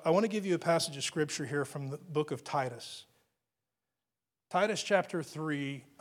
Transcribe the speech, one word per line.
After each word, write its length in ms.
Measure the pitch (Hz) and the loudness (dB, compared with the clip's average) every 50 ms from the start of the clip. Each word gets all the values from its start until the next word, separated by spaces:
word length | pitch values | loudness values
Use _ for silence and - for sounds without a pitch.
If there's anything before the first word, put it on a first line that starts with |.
| - | 4
I 40 | 165 | 4
want 140 | 165 196 220 | 4 6 4
to 60 | 214 | 4
give 180 | 214 214 190 | 2 0 0
you 80 | 190 175 | 2 0
a 20 | |
passage 400 | 165 - 170 165 160 - - 139 | 2 4 4 4 4 2 0 -4
of 60 | 139 - | -4 -4
Scripture 420 | - - 160 151 151 - - 143 | -2 0 0 -2 0 -2 -6 -4
here 180 | 117 143 143 135 | -2 -2 -2 -2
from 260 | - - 143 139 135 | -2 -4 -6 -6 -6
the 80 | 143 | -8
book 340 | 139 - - 143 151 151 - | -8 -8 -4 0 0 0 0
of 120 | 139 131 - | -2 -6 -6
Titus. 640 | - - 143 131 123 120 117 - - - - - _ _ _ _ _ _ _ _ _ _ _ _ _ _ _ _ _ _ _ _ _ _ _ _ _ _ _ _ - | -2 -2 0 0 -2 -4 -8 -12 -12 -14 -14 -16 _ _ _ _ _ _ _ _ _ _ _ _ _ _ _ _ _ _ _ _ _ _ _ _ _ _ _ _ -2
Titus 320 | - 180 202 214 202 - | 2 2 4 2 2 0
chapter 400 | - - 202 185 - - - 170 | 0 4 4 4 4 2 -2 -4
three, 640 | 151 - - 151 156 156 147 143 139 139 139 135 - - _ - | -4 -4 -6 -6 -4 -2 -2 -2 -2 -4 -6 -8 -10 -16 _ -8